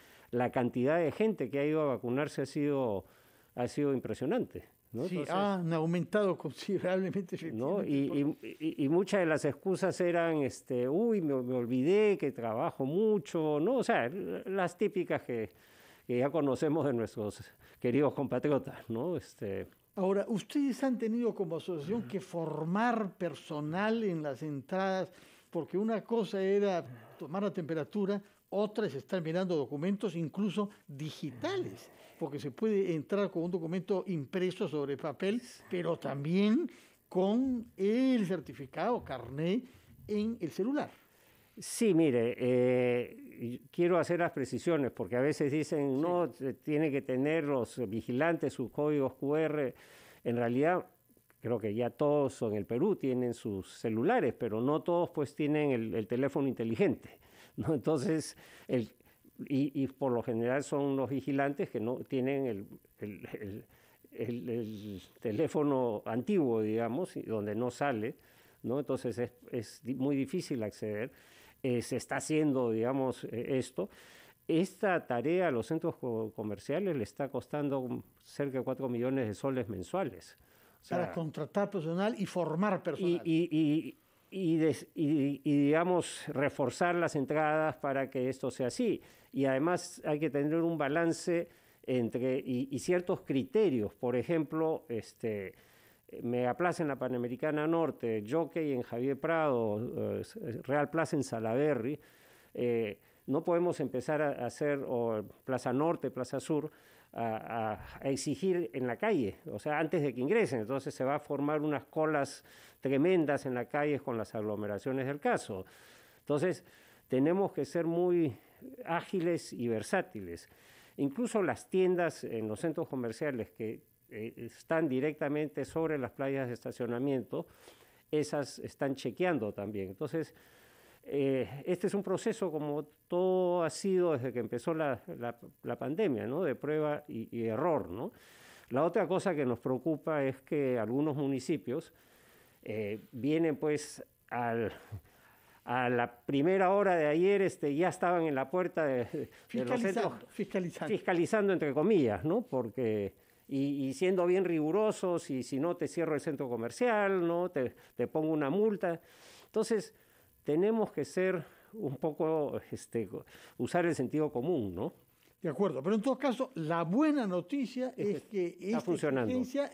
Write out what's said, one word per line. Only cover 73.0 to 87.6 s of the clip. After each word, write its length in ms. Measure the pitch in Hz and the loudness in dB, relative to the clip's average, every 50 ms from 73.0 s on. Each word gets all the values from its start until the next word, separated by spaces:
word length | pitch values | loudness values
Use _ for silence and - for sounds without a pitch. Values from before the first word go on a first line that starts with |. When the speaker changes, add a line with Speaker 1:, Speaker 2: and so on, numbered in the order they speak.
| 131 127 120 - - | 0 0 -2 -4 -8
Speaker 1:
eh, 320 | - - 117 - - 139 | -8 -6 -6 -2 0 0
esto. 320 | 131 117 - - - 190 - - - - - - - - - - _ _ | 0 0 -2 -4 -6 -6 -6 -8 -16 -20 -20 -20 -20 -20 -20 -20 _ _
Esta 640 | - 165 160 190 - - - - 196 180 160 - | 0 2 2 2 0 0 0 0 2 2 0 0
tarea 400 | - 123 120 117 151 175 185 185 | 0 -2 0 0 2 2 2 2
a 40 | 165 | 2
los 160 | 131 117 110 | 2 0 0
centros 280 | - 160 160 - 170 - | -2 -2 -2 -2 -4 -4
co-, 380 | - - 127 113 110 110 110 - | -4 -4 -4 -2 -2 -4 -4 -6
comerciales 640 | - 107 107 101 98 - - 139 175 202 190 156 | -6 -6 -6 -6 -6 -4 -4 -2 -2 0 0 -2
le 60 | 131 104 | -2 -4
está 260 | - - - 143 127 | -4 -4 -6 -6 -4
costando 760 | - 123 - - - 147 147 143 135 135 127 123 123 120 - - _ _ _ | -4 -6 -6 -4 -4 -4 -2 0 0 -2 -2 -4 -6 -8 -8 -12 _ _ _
cerca 340 | - - - 147 139 127 | -10 -6 -4 -4 -2 -2
de 60 | 131 120 | -2 -2
cuatro 240 | 131 131 - 135 123 | -2 -2 -2 -2 -2
millones 360 | 123 117 120 131 135 135 123 | 0 0 0 0 2 0 0
de 60 | 107 98 | -2 -2
soles 360 | - - 139 135 127 117 95 | -2 -2 -2 0 0 -2 -2
mensuales. 680 | 104 92 90 - - 185 190 123 92 87 - - - - - _ _ _ - - _ _ | -4 -6 -6 -4 -2 -2 -2 -4 -6 -10 -14 -20 -20 -20 -20 _ _ _ -20 -20 _ _
O 40 | - | -8
sea, 120 | - 170 | -4 -2
Speaker 2:
Para 160 | 180 175 - 165 | -2 -2 -2 -2
contratar 560 | 170 165 151 - - 156 - - 202 202 202 | -4 -4 -4 -4 -6 -6 -2 0 0 0 0
personal 440 | 202 185 151 160 170 180 196 220 247 | 0 -2 -2 -2 0 0 0 0 0
y 80 | 214 190 | -2 -4
formar 580 | - - 185 170 156 156 165 202 214 190 165 - | -2 -2 -2 0 0 0 0 2 2 2 0 0
personal. 380 | 175 151 - 190 175 170 175 - | -2 -2 0 2 2 2 2 2
Speaker 1:
y, 260 | 165 160 160 175 - | 2 4 4 4 2
y, 460 | 151 156 156 147 147 160 - 131 - _ _ _ _ _ _ _ | 4 4 4 4 4 2 0 -4 -10 _ _ _ _ _ _ _
y, 240 | - 190 190 160 165 | -6 -2 2 2 4
y 40 | |
des-, 300 | 160 156 156 135 - - - _ | 4 4 4 2 0 -4 -8 _
y, 460 | - 160 143 156 151 135 143 143 - - | 0 2 2 4 4 4 2 0 0 0
y, 200 | 151 143 143 143 | 2 4 6 6
digamos, 640 | 143 151 160 175 185 180 170 - - - - - | 6 6 6 4 4 4 2 2 -2 -6 -10 -10
reforzar 680 | - 143 123 147 135 - - 139 123 - - 180 175 170 | -6 -2 0 0 0 2 0 0 0 0 2 2 2 2
las 200 | 175 170 151 - | 2 2 0 0
entradas 640 | 147 135 - 151 151 156 151 151 156 | 0 -2 0 2 2 2 2 2 2